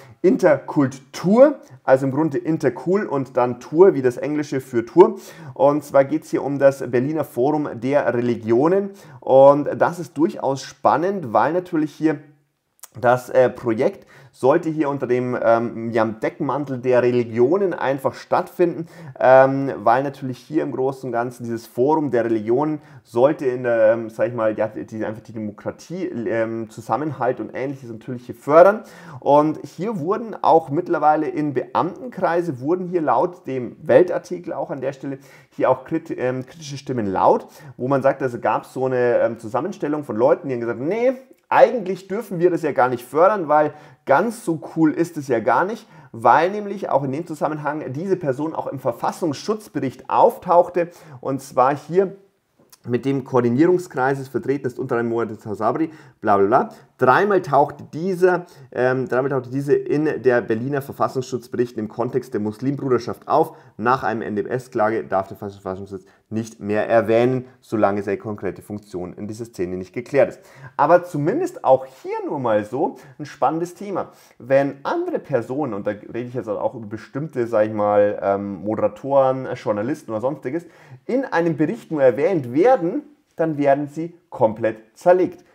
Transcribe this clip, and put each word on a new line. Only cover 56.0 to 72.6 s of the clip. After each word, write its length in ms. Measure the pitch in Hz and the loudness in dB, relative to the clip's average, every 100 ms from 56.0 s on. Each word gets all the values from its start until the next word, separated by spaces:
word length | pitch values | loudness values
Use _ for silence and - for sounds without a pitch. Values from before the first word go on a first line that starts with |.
| - _ | -20 _
bla 160 | 107 101 | 2 4
bla 100 | 98 | 6
bla. 220 | 131 220 - _ _ | 4 2 -8 _ _
Dreimal 440 | 123 135 208 190 | 4 4 4 0
tauchte 420 | 151 135 147 - 110 | 2 2 2 -2 -14
dieser, 540 | - 185 175 180 175 175 - 127 | -8 -6 0 2 0 -6 -20 -10
ähm, 380 | - 127 131 123 | -2 0 0 -2
dreimal 220 | 120 135 | -2 -2
tauchte 180 | 139 120 | -4 -4
diese 240 | 135 143 | -6 0
in 480 | 131 - 147 151 110 | 0 0 -2 -2 0
der 200 | 123 120 | 2 2
Berliner 400 | 98 113 127 143 | 0 -4 -2 -6
Verfassungsschutzberichten 1000 | 135 104 113 135 127 123 - 120 123 110 | -6 -4 -2 -2 -6 -8 -8 -4 -4 -4
im 100 | 107 | -8
Kontext 440 | - 117 131 - | -4 -4 -4 -4
der 60 | 107 | -6
Muslimbruderschaft 880 | 107 107 131 139 135 120 117 98 - | -6 -4 -6 -4 -2 -2 -2 -10 -2
auf. 300 | 135 160 - - - | 0 0 -4 -20 -4
Nach 260 | 113 135 | 0 0
einem 180 | 117 113 | 0 -4
N-D-M-S-Klage 800 | 101 104 - 127 - 117 107 113 | -4 -4 -4 -6 -6 -2 -2 -2
darf 240 | - 95 95 | -2 -4 -4
der 80 | 104 | -10
Verfassungsschutz 720 | 104 98 95 92 98 95 - _ _ | -14 -12 -10 -10 -10 -14 -16 _ _
nicht 320 | 110 113 - | -8 -8 -10
mehr 260 | 101 107 90 | -4 -4 2
erwähnen, 580 | 113 107 113 123 131 127 _ | 2 4 2 2 0 -6 _
solange 420 | _ 110 104 101 | _ 0 0 0
seine 160 | 101 95 | -4 -6
konkrete 420 | 113 104 98 85 | -6 -8 -8 -8
Funktion 520 | - 104 - 90 87 | -12 -14 -12 -12 -12
in 140 | - 104 | -12 -14
dieser 180 | 110 117 | -12 -14
Szene 300 | - 90 92 | -8 -6 -6
nicht 160 | 92 | -8
geklärt 380 | - - 139 - | -12 -2 0 0
ist. 100 | - - - - - | -2 -20 -20 -16 -2
Aber 260 | 147 175 | 4 4
zumindest 640 | 175 147 147 269 370 - - | 2 -4 -2 -2 -6 -4 2
auch 200 | 131 - - | 2 0 -14
hier 120 | 359 440 359 | -10 -8 -8
nur 140 | 156 | -6
mal 240 | 123 107 | 0 0